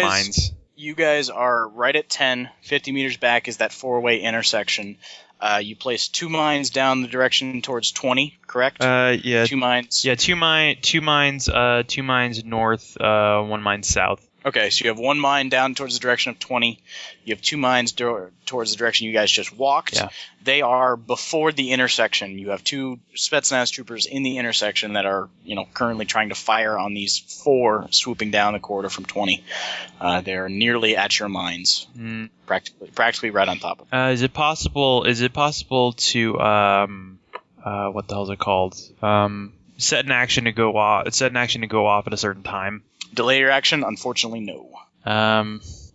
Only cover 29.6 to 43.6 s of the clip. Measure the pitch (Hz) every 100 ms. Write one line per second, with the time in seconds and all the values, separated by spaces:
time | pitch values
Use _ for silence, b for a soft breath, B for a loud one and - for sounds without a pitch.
29.6 | B B B - 90 87 90 92 95 98
30.6 | 117 120 110 104 101 - 104 95 87 85
31.6 | 95 - - 120 113 113 110 _ - 95
32.6 | - - 90 - 117 - 117 101 98 90
33.6 | 87 87 - 127 131 127 131 - 151 156
34.6 | - 147 135 127 - 117 123 135 147 147
35.6 | - 131 123 117 - 120 113 110 107 104
36.6 | 101 98 101 98 95 95 _ - - _
37.6 | 104 101 101 101 98 101 98 98 - 95
38.6 | 92 - - _ 107 104 104 104 101 -
39.6 | _ - - 143 135 127 123 - 117 110
40.6 | 110 107 104 104 - - 131 123 120 120
41.6 | 110 110 104 104 104 104 107 98 98 101
42.6 | 95 107 - _ - 117 120 135 135 135